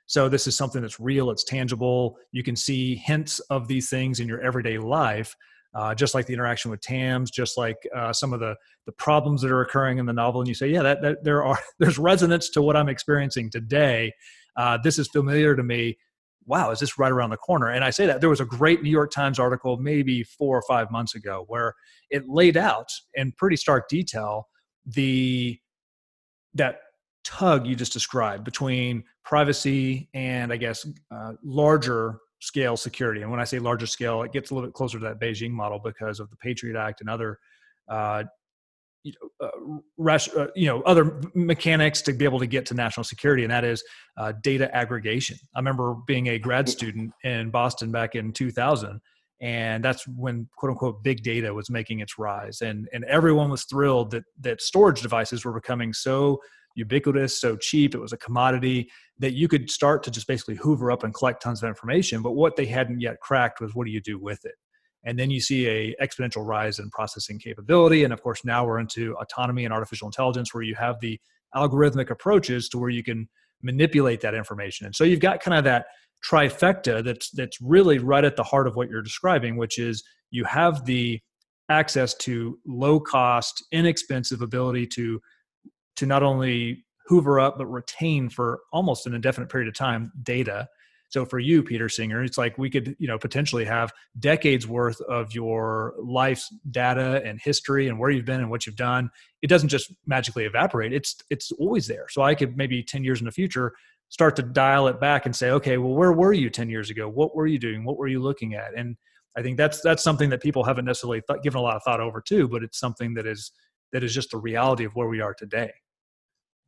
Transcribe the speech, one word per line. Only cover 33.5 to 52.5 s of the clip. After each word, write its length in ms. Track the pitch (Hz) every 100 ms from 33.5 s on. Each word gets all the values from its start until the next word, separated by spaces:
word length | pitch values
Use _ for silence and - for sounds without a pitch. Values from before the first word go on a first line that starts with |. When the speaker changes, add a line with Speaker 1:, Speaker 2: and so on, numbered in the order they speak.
| 127
Speaker 1:
larger 280 | 120 117 113
scale, 340 | - 120 113
it 100 | 117
gets 200 | 139 -
a 20 | 131
little 140 | 127
bit 40 |
closer 260 | - 123 113
to 40 |
that 160 | 110 107
Beijing 320 | 117 104 117
model 300 | 120 104 101
because 380 | 107 - 110 104
of 80 | 104
the 80 | 110
Patriot 400 | 123 120 120 113
Act 240 | 107 107
and 80 | 107
other, 300 | 113 113 104 _ _ _ _ -
uh, 340 | 110 107 107 107 _ _ _ _ _ _ _
you 80 | 147 -
know, 260 | - - 135
uh, 320 | - 147 151 - -
rash-, 320 | 160 151 -
uh, 180 | 156 143 190
you 120 | 156
know, 140 | 120
other 320 | 180 170 156 151
m-, 160 | 151 180
mechanics 680 | 170 160 165 160 151 147
to 100 | -
be 100 | 127
able 160 | 143 127
to 80 | 123
get 180 | 131 -
to 60 |
national 300 | 123 117 120
security, 400 | 113 - 143 135
and 80 | 113
that 140 | 120 120
is, 180 | 113 - - _ -
uh, 140 | 107 107
data 300 | 139 135 131
aggregation. 640 | 123 117 120 107 120 - 131 _ 127
I 40 |
remember 360 | 135 131 123 117 120
being 200 | 131 123
a 120 | 113
grad 280 | 120 127 131
Speaker 2:
Yeah. 40 |
Speaker 1:
student 400 | - 113 110 110 -
in 260 | 127 117 113
Boston 420 | 120 123 - 113
back 240 | 117 113 117
in 160 | 110
two 200 | - 127
thousand, 500 | 117 127 135 104 104 _ _ _ -
and 420 | 120 117 113 110
that's 240 | 127 131 131
when 400 | 123 127 120 117 -
"quote 140 | 135
unquote" 320 | 123 127 107
big 200 | 127 117
data 300 | 113 117 113
was 160 | 104 104
making 300 | 120 107 110
its 180 | 104 -
rise, 440 | 107 101 104